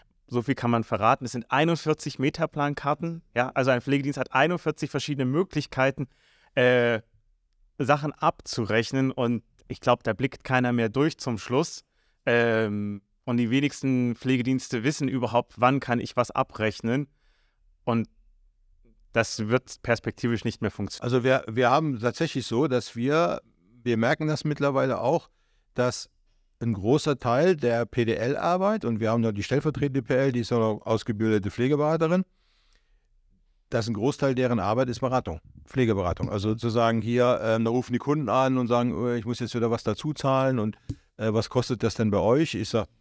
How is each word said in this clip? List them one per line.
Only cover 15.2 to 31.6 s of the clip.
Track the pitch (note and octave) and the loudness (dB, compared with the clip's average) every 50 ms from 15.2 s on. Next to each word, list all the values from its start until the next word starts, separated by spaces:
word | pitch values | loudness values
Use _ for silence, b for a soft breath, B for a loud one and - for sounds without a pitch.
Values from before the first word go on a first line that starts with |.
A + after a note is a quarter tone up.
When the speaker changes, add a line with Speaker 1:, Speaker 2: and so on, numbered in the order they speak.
| B2 A#2 A#2 A#2+ B2 _ - - | -4 0 0 0 -2 _ -4 2
Speaker 1:
wann | B2 B2+ C#3 C3+ | 4 4 4 2
kann | - - A#2+ A#2+ | 0 -2 -2 -2
ich | - - - | -2 -4 -2
was | B2 A#2+ - | -2 -2 0
abrechnen. | - B2+ C3 - - - A2 A2 G#2+ - - A2+ A#2+ C#3 C#3+ - _ _ _ _ _ _ _ _ _ _ _ _ _ _ - | 0 -2 -2 -2 -2 -2 -2 -2 -2 -2 -2 -2 0 0 -2 -4 _ _ _ _ _ _ _ _ _ _ _ _ _ _ -4
Und | - A#2 A2+ G#2+ - _ _ _ _ _ _ _ _ _ _ _ _ _ _ _ _ _ _ _ _ - | 0 0 0 0 -4 _ _ _ _ _ _ _ _ _ _ _ _ _ _ _ _ _ _ _ _ 0
das | A#2 A2+ - - - G#2+ G#2+ | 0 0 0 0 -6 -2 0
wird | A#2+ B2+ - - - - - | 0 0 0 -2 -20 -14 -2
perspektivisch | - A#2 - - A#2 - - - A#2+ A#2 G#2+ - | -2 -2 0 0 -8 -8 -4 -2 -2 -2 0 -2
nicht | A#2 - - A#2 | -4 -6 -2 -4
mehr | G2+ | -6
funktionieren. | - - G2+ F#2 - - - | -4 -4 -8 -8 -8 -6 -4
Speaker 2:
Also | A#2+ B2 B2+ A#2 | 0 0 2 2
wir, | C3 C3 C3+ - - | 4 2 2 0 -2
wir | A2 A#2+ B2+ A#2+ | -2 2 4 4
haben | C3 D3+ D#3+ D3+ C3 G#2+ | 4 4 2 0 -2 -2
tatsächlich | A2 A#2+ A2 - E3 D#3+ - C3+ A#2 | -2 -2 -2 0 -4 -2 -2 -4 -4
so, | - A#2 A#2+ D3+ | -2 0 0 0
dass | C#3+ B2+ B2 - - - | 2 0 -2 -2 -4 -8
wir, | A#2 A#2 C3+ D3 D#3+ F3 F3 - - - _ _ _ F2 F#2 A#2 B2 A2+ | -4 -2 0 2 2 2 0 -2 -4 -8 _ _ _ _ _ _ -8 -2
wir | B2 A#2 A2 | 0 0 2
merken | A2+ B2 D#3 - D#3 | 2 2 2 0 0
das | D3+ D3+ C3+ - | -4 -4 -2 -2
mittlerweile | D3+ D3 - C#3+ C#3 C3 C3+ C3 C3+ A#2 F2+ | -4 -2 0 0 0 2 2 0 0 0 -2
auch, | A2+ B2+ D#3+ E3 - _ _ _ _ _ _ _ _ _ - | 0 0 0 -2 -2 _ _ _ _ _ _ _ _ _ -4
dass | - B2 B2 - - - _ _ _ _ _ _ _ _ _ _ - | -2 -2 -2 -2 -4 -12 _ _ _ _ _ _ _ _ _ _ -6
ein | A#2 A#2 A2 | -4 -4 -4
großer | G2 F#2 A2 C#3 D#3 - D3+ C#3+ C#3+ | -2 0 2 2 2 2 0 -4 -2
Teil | - B2 A#2 C3+ E3 F#3 F#3 | 0 0 2 2 4 2 2
der | D3 B2 A#2+ A#2 A#2 A#2 | 2 2 0 0 0 -2
P-D-L-Arbeit, | - - B2 A#2 G#2+ A2 - A2 B2+ C#3+ - - E3+ F3 F#3 F#3+ G3+ A3 G#3 - | -2 0 -2 0 0 0 0 0 -2 -2 -2 0 0 0 0 0 0 0 0 -2
und | A#2+ A2+ G#2 | -4 -2 -2
wir | A2+ A2 | 0 0
haben | A2+ A#2+ A2+ | 0 2 0
noch | A2+ G#2 | 0 -2
die | G2+ G2+ | -4 -4
stellvertretende | - B2 C#3+ - D#3 C#3 - C#3+ C#3+ C3 C3+ A#2 | -2 -2 0 0 -2 -4 -2 -4 -2 -2 -2 -2
P | - C#3 | 0 0
L, | B2+ C3+ C#3 B2 | 2 2 2 0
die | A#2+ | 0
ist | A2 - | -2 0
ja | A#2+ A#2 | 0 2
noch | A2+ A2 G#2 - - | 2 2 0 -2 -2
ausgebildete | G#2+ A2+ A2 - - A2 G#2 A2 A2 A2 G#2+ F#2 G#2 | -2 -2 -2 0 -2 -2 0 2 2 2 2 0 -2
Pflegeberaterin, | - - | -2 0